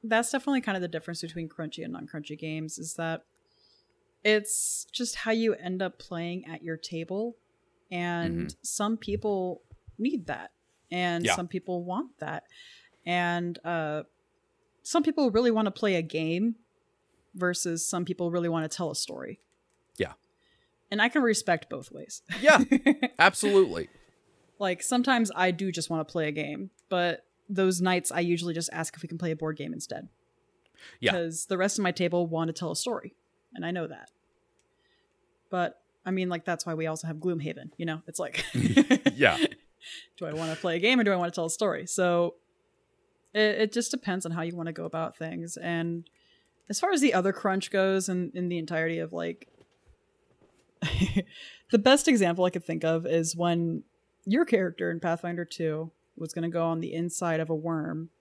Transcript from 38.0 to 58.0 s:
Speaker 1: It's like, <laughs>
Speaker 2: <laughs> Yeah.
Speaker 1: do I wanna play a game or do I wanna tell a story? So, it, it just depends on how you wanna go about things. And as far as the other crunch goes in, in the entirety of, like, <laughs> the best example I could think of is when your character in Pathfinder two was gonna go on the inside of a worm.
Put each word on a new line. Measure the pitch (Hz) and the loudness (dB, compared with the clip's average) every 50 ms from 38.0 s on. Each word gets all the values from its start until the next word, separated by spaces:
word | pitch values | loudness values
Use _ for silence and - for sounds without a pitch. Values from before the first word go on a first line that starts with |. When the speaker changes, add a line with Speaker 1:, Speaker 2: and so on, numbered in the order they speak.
| - | -10
Speaker 1:
It's | - 165 - | -10 -8 -6
like, | 180 - - - - - | -6 -4 -4 -6 -6 -2
<laughs> | - | 0
Speaker 2:
<laughs> | 123 - - - - - - 262 - - 269 190 | 2 2 4 6 6 6 6 4 4 4 2 4
Yeah. | 127 139 110 78 - 320 - - _ _ _ _ _ - - - - - _ _ | 6 6 6 6 6 2 0 0 _ _ _ _ _ -16 -16 -16 -16 -16 _ _
Speaker 1:
do | - 180 | -10 -8
I | 156 151 | -6 -4
wanna | 156 165 160 160 | -4 -4 -4 -4
play | - - 180 165 | -2 -2 -2 0
a | 170 | 2
game | 175 226 262 254 | 4 4 4 6
or | 226 | 4
do | 202 196 | 4 4
I | |
wanna | 180 175 170 | 2 0 -2
tell | 175 - 185 | -2 -2 -2
a | 170 | -2
story? | - - 220 196 - - - | -2 0 0 0 0 -2 -6
So, | 180 - - 185 175 175 170 175 170 - _ _ _ _ _ _ _ _ _ _ _ _ _ _ _ _ _ _ _ _ | -6 0 2 2 4 4 4 2 0 -2 _ _ _ _ _ _ _ _ _ _ _ _ _ _ _ _ _ _ _ _
it, | 208 214 214 208 - | 2 4 4 4 2
it | 220 214 214 | 0 0 2
just | 240 240 - | -2 -2 -2
depends | - 262 - - 180 185 - | -4 -4 -2 -2 -2 -2 -2
on | 170 165 | -4 -4
how | 170 165 | -4 -4
you | 170 175 | -4 -6
wanna | 175 165 170 160 | -6 -6 -8 -6
go | 165 170 | -6 -8
about | 165 - 165 160 - - | -6 -4 -4 -4 -4 -6
things. | - 160 160 175 170 165 170 - | -8 -10 -8 -8 -8 -8 -10 -10
And | - 175 170 170 165 165 170 170 170 170 - _ _ _ _ _ _ _ _ _ _ _ _ | -8 -6 -4 -4 -2 -2 -2 -4 -6 -8 -12 _ _ _ _ _ _ _ _ _ _ _ _
as | 208 - | -4 0
far | - 381 392 | 2 2 4
as | 302 | 4
the | 262 277 - | 4 4 4
other | 185 180 196 190 | 4 2 2 -2
crunch | - - 202 190 196 185 - | 0 0 0 0 0 -2 0
goes | - 196 190 190 190 190 180 196 | 2 2 2 4 2 2 0 0
in, | 185 180 180 170 - | -2 -2 -2 -4 -4
in | 180 180 175 | -4 -2 -2
the | 175 170 | -2 -2
entirety | 160 156 170 160 160 165 165 165 | -4 -2 -2 0 0 0 0 -2
of, | 165 160 175 | -4 -4 -4
like, | 170 170 170 170 - - _ _ _ - _ _ _ _ _ - _ _ _ _ _ _ _ _ _ _ _ _ _ _ _ _ _ - | -4 -4 -4 -6 -8 -14 _ _ _ -20 _ _ _ _ _ -20 _ _ _ _ _ _ _ _ _ _ _ _ _ _ _ _ _ -4
<laughs> | 151 - - 190 - - 202 180 - - - - - - - _ _ | -2 2 2 2 2 2 0 -2 -2 -12 -20 -18 -18 -20 -20 _ _
the | - 233 | 2 6
best | 202 254 269 294 - 330 | 8 8 6 8 8 6
example | 269 226 196 175 170 180 180 | 6 6 6 4 4 4 2
I | 180 | 2
could | 175 175 - | 2 -2 -4
think | - 170 165 160 | -4 -4 -2 0
of | 160 165 165 165 | 2 0 0 0
is | - 160 170 165 165 165 | 2 2 2 2 0 -2
when | 170 175 175 170 170 170 165 165 160 - _ _ _ _ _ _ _ _ | 0 2 2 2 2 2 0 -2 -4 -8 _ _ _ _ _ _ _ _
your | 190 202 277 339 | 0 2 2 4
character | - 247 196 185 180 170 - 180 175 | 4 4 2 2 0 -2 -4 -4 -4
in | 170 170 | -4 -2
Pathfinder | - 175 165 170 - 175 175 170 170 | -2 -2 -2 -2 -4 -6 -6 -6 -6
two | - - - 170 160 156 156 160 165 _ _ _ _ _ | -8 -6 -4 -2 -2 -2 -4 -6 -10 _ _ _ _ _
was | - 165 160 - | -12 -10 -8 -6
gonna | 175 165 170 | -4 -4 -2
go | 165 170 165 | 0 0 0
on | 165 165 165 | 0 0 -2
the | 165 - - | -4 -4 -4
inside | 165 170 175 - - 185 170 165 160 | -4 -4 -4 -4 -2 -2 0 0 0
of | 160 160 | 0 -2
a | 165 | -4
worm. | 156 156 170 165 156 151 165 165 156 | -4 -2 -2 -2 -2 -2 -4 -6 -6